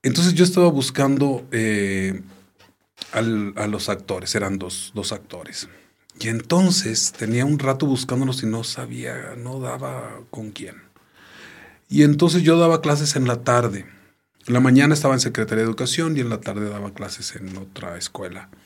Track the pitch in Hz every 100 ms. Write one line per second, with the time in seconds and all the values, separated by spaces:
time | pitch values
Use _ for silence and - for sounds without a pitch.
0 | 131 170 175 175 180 180 175 139 135 -
1 | 139 139 139 127 - 117 110 104 98 98
2 | 95 95 - - _ _ _ _ _ _
3 | - 113 113 110 101 101 104 104 - 98
4 | - 92 92 - 98 98 92 - - 104
5 | - 104 - 87 85 - - - _ _
6 | _ _ 113 117 - 170 185 180 113 110
7 | - - 110 120 139 147 135 131 147 131
8 | - 127 135 127 110 113 113 - 123 120
9 | 120 123 113 117 123 135 127 127 135 131
10 | 110 117 120 - 107 101 - - _ _
11 | _ _ - - - - - _ _ 143
12 | 147 147 175 175 156 165 170 160 156 147
13 | 147 135 123 117 - 120 117 98 - -
14 | _ _ _ _ - 123 131 127 147 147
15 | 139 131 123 113 110 110 113 110 123 -
16 | 165 147 120 117 - 104 104 104 101 -
17 | 104 - 104 - 95 95 95 - 90 87
18 | - - 92 92 - -